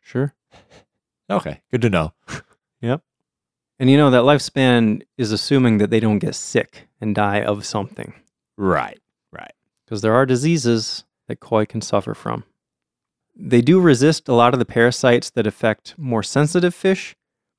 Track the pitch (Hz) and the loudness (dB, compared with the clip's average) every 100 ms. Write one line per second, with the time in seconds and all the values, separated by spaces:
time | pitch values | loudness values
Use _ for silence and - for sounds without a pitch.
0 | _ 123 143 - _ _ _ _ _ _ | _ -6 -6 -8 _ _ _ _ _ _
1 | _ _ - 196 78 71 _ 120 113 87 | _ _ -8 -6 -6 -12 _ -4 0 0
2 | 80 - - - - _ _ _ 117 143 | -2 -8 -18 -18 -18 _ _ _ -6 -6
3 | - _ _ _ _ _ _ - 127 143 | -8 _ _ _ _ _ _ -2 4 4
4 | 143 123 131 147 - 139 131 120 110 107 | 6 4 4 2 0 0 2 2 2 -2
5 | - - 110 107 - 139 123 107 101 113 | -8 -8 -4 -4 -2 0 2 2 0 0
6 | 110 104 - - - 117 - - _ _ | 0 0 -4 -8 -6 -4 -4 -10 _ _
7 | 107 101 104 104 104 104 - 107 98 - | -6 -2 -2 -2 -2 -6 -6 -8 -8 -12
8 | - - _ _ _ - 98 78 52 - | -18 -18 _ _ _ -6 -2 0 -2 -10
9 | _ _ _ 87 - _ _ _ _ 104 | _ _ _ -20 -20 _ _ _ _ -6
10 | 110 120 131 123 151 165 120 113 110 - | 0 2 2 0 0 0 0 -2 -2 -10
11 | - _ - 113 - 110 107 113 - 101 | -16 _ -14 -14 -4 -2 -2 -6 -4 -4
12 | 113 107 - 57 - _ _ _ _ _ | -4 -8 -10 -10 -12 _ _ _ _ _
13 | _ _ _ - - 120 120 185 175 120 | _ _ _ -18 0 2 4 4 4 4
14 | 147 151 - 120 120 123 113 117 120 - | 4 0 0 4 4 2 0 2 2 2
15 | 131 120 - - 104 - 113 107 - - | 2 2 0 -4 -4 -2 -2 -4 -8 -14
16 | 135 113 - 135 151 180 175 - 190 190 | -6 -4 -2 -2 0 0 -2 -2 -2 -2
17 | - - _ _ _ | -6 -20 _ _ _